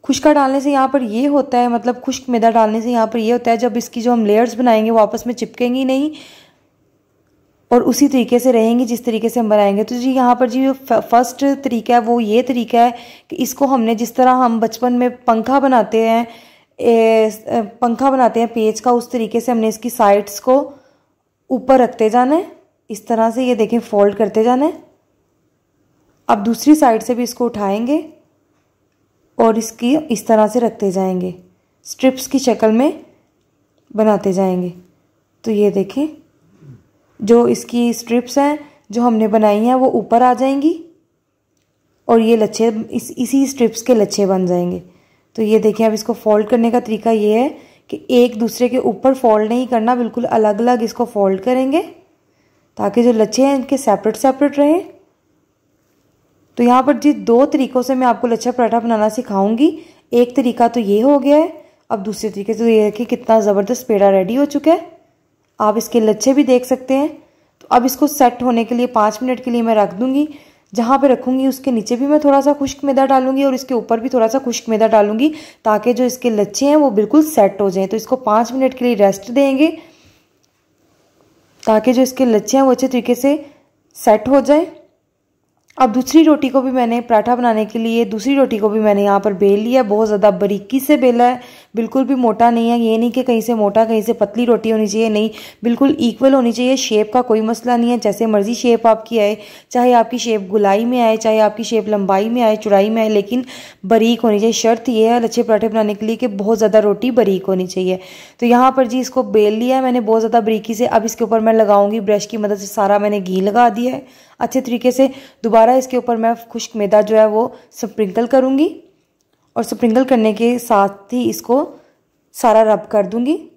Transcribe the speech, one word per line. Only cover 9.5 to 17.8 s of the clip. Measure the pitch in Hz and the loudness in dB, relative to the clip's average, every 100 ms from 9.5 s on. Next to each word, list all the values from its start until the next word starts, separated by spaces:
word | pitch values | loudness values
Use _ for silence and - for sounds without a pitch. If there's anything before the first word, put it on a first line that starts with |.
| 214 202 202 | 2 2 0
तो | 214 247 | -4 -2
जी | 254 | -2
यहाँ | 262 247 247 | 2 2 2
पर | 254 | 0
जी | 247 | 0
जो | 269 | -2
फ-, | 262 - 226 | -2 -2 -2
फर्स्ट | - 233 254 - | 2 0 0 -2
तरीका | 277 277 277 233 214 | -2 -2 -4 -6 0
है | 240 | 0
वो | 220 240 | 2 -2
ये | 214 220 | 0 0
तरीका | - 247 226 240 | 0 -4 0 2
है | 240 247 - - _ | 2 0 -18 -20 _
कि | - | -8
इसको | 254 - 277 | -8 -2 -2
हमने | 262 220 220 | 0 0 -2
जिस | 233 - | -4 2
तरह | 254 | 2
हम | 254 247 226 | 4 2 0
बचपन | 226 220 247 | -4 -2 -2
में | 247 247 247 | 0 -2 -2
पंखा | - 226 220 277 | -2 -2 0 0
बनाते | 269 247 208 220 | 2 2 2 0
हैं, | 226 226 233 - - _ _ _ | 0 0 -2 -12 -20 _ _ _
ए, | 240 226 226 226 220 | 2 4 4 4 2
स-, | 214 - 233 208 - | -2 -6 -6 -6 -4